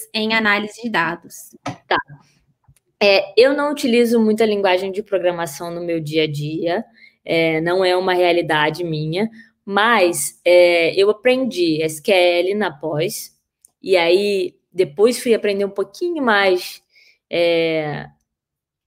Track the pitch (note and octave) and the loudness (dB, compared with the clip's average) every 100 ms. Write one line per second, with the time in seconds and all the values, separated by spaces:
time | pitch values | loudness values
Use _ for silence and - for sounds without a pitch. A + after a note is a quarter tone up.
0 | - A3 A3 A3+ G#3+ G3+ G#3 A3 A#3 F#3+ | -6 -6 -2 0 2 0 -4 -10 -4 -2
1 | E3 E3+ - - - - - - _ D#3+ | -2 -6 -14 -20 -20 -14 -14 -14 _ -2
2 | - C#3+ _ _ _ _ _ _ _ _ | -2 -20 _ _ _ _ _ _ _ _
3 | G3+ G3 - - C4 C#4+ D4 C#4+ C4+ A#3+ | 4 4 2 4 4 4 -2 -2 0 2
4 | A#3 A#3 G#3+ G#3+ A3 G3+ G3 F3+ G3 F#3 | 4 2 2 2 0 0 0 0 -2 -8
5 | - F#3+ F3 F3 E3+ - E3+ E3+ F3 E3 | -6 -2 -2 -4 -8 -8 -10 -8 -6 -6
6 | D3+ D#3 D#3 D3 D3 D#3+ E3 F#3 - _ | -4 -2 -2 -4 -6 -6 -4 -4 -6 _
7 | - _ - E3 E3 D#3+ E3 F3+ F#3 F3+ | -20 _ -4 0 0 0 0 0 2 0
8 | F#3+ F3+ F3 F3 D#3+ D#3 D3+ D#3+ F3 D#3 | 0 2 2 2 0 2 0 -2 -6 -6
9 | D#3 F3 A3+ - - _ - G3+ A3 A3+ | -4 -4 -4 -8 -20 _ -6 0 2 2
10 | F3 E3+ - - F3 F3+ F3 E3+ E3 F#3 | 2 0 -8 -4 4 6 6 4 2 2
11 | G3+ G#3 B3+ B3+ B3+ F3 E3+ D#3 D#3+ D#3 | 0 2 0 0 -2 -2 -2 0 -4 -4
12 | - F#3 F3 F3 F3+ G#3 F#3+ D3 D#3 D3+ | 0 2 4 2 0 -2 -4 -6 -8 -4
13 | F#3+ - - _ _ _ _ _ - F#3 | -4 -6 -16 _ _ _ _ _ 0 2
14 | E3+ F3+ G#3 G3 F3+ - _ F3 E3 D3 | 4 2 2 -2 -4 -10 _ -4 -4 2
15 | A3 A#3+ B3+ G#3 A3 G3 G3+ G3 - - | 0 0 0 0 0 -2 -4 -6 -8 -6
16 | F4 E4 B3 G3+ G3 F3+ - - _ _ | -6 -2 0 2 2 0 -4 -16 _ _
17 | _ _ _ E3+ E3+ E3 E3 D#3+ D3+ D3 | _ _ _ -2 0 0 0 -2 -4 -8
18 | D3 _ _ _ _ _ _ _ | -12 _ _ _ _ _ _ _